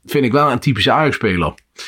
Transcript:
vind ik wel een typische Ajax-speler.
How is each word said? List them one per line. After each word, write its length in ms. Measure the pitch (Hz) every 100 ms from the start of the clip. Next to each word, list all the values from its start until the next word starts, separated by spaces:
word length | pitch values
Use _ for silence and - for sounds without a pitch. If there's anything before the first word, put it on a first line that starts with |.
vind 200 | - 147
ik 80 | 127
wel 180 | 139 147
een 80 | 123
typische 320 | 151 107 98
Ajax-speler. 640 | 120 156 - - 90 82 - _ -